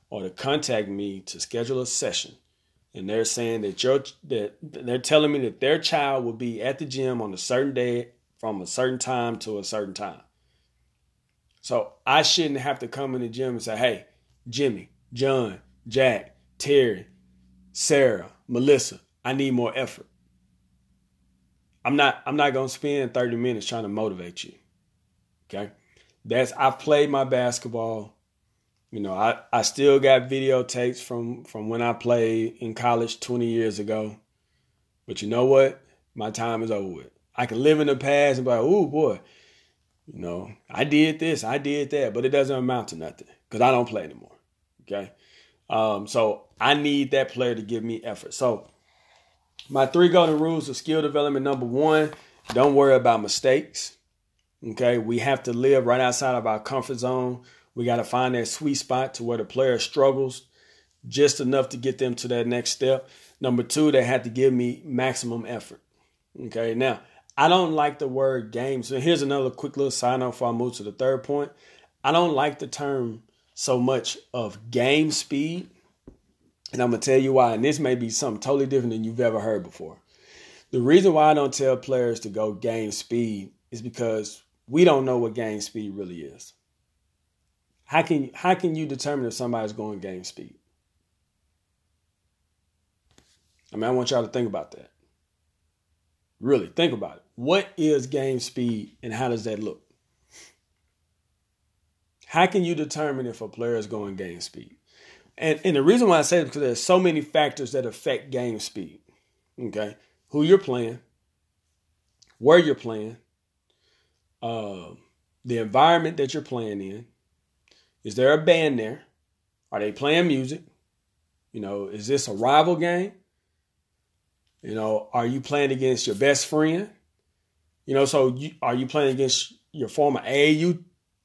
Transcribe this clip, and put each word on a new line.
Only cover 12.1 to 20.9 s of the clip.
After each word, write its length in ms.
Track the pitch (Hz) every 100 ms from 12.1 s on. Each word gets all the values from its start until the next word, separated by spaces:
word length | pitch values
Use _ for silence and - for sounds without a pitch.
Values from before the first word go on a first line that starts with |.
| 151
shouldn't 380 | 151 175 156 135
have 200 | 139 135
to 80 | 117
come 280 | 139 135 127
in 60 |
the 80 | 117
gym 220 | 117 131
and 120 | 117
say, 140 | 113 110
"Hey, 280 | 123 101 - _ _ _ 123
Jimmy, 400 | 120 139 98 87 _ _
John, 480 | 120 135 135 110 92 _ _ 113
Jack, 480 | 135 131 104 - _ _ -
Terry, 500 | 143 143 120 92 - _ _ _ _ _ _
Sarah, 580 | - - 143 127 95 82 _ -
Melissa, 500 | 120 135 135 - - _ _
I 80 | 127
need 220 | 135 139
more 180 | 123 117
effort." 340 | 131 123 - - _ _ _ _ _ _ _ _